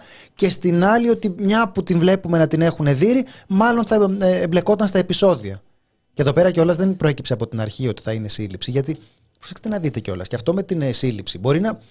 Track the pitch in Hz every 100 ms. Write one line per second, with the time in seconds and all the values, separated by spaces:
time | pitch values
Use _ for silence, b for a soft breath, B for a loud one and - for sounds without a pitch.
0 | B B B - 190 185 180 175 185 233
1 | 233 226 214 175 196 214 233 202 175 175
2 | 175 190 170 170 160 156 165 160 147 135
3 | 196 254 262 B - 190 226 233 226 220
4 | 196 196 185 180 180 175 180 208 208 190
5 | 180 180 196 151 104 98 - _ _ _
6 | _ - 143 151 185 165 165 170 190 185
7 | 156 139 - 120 - 113 107 - 131 101
8 | - 113 107 - 104 92 - 127 135 156
9 | b _ _ _ - - 220 208 160 120
10 | 104 90 92 117 - 185 190 175 139 117
11 | 131 104 - 87 113 151 214 214 B